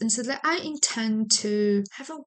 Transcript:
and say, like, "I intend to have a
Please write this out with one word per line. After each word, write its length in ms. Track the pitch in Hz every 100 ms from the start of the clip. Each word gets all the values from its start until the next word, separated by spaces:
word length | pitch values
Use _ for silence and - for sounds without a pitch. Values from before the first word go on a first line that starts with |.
and 100 | 226
say, 120 | 226
like, 200 | 240 277
"I 140 | 311 349
intend 720 | 311 294 - 226 220 220 214
to 500 | - 208 208 208 202 196
have 180 | - 269
a 140 | 311